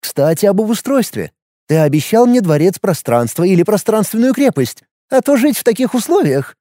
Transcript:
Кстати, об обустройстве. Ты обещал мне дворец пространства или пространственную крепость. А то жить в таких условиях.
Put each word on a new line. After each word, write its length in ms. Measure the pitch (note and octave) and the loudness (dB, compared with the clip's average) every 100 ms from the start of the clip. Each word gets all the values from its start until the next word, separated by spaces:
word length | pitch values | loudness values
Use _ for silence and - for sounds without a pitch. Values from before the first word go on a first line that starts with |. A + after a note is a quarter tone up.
Кстати, 440 | - - C#3+ E3 G3+ | -10 -2 0 2 2
об 140 | G3 | 2
обустройстве. 720 | A3 A3+ - C#4 G#3+ - D#2+ _ _ _ _ | 0 -2 -2 -2 -2 -6 -10 _ _ _ _
Ты 100 | D#3 | 0
обещал 480 | D3+ D3+ C#3+ A3 A#3+ | 2 0 0 2 4
мне 140 | B3 | 2
дворец 380 | F#3 D3 E3+ F#3 | 2 2 2 0
пространства 680 | G3 D#3 - A#2+ A#2+ - | -4 -4 0 0 0 -2
или 180 | F3 F3+ | 0 2
пространственную 720 | F3 G#3 - A3 G3+ A3 B3 | 2 0 0 -2 -2 0 0
крепость. 480 | C4 C#4 D#3+ B2 - _ _ _ | 2 0 0 -4 -6 _ _ _
А 100 | C4 | -2
то 160 | - C#4+ | 2 2
жить 200 | C#4 A#3 | 2 0
в 80 | |
таких 300 | - A3 B3+ | -2 -2 -2
условиях. 640 | B3+ - F4+ D#4 C3+ C3+ - | -2 0 0 2 0 -4 -14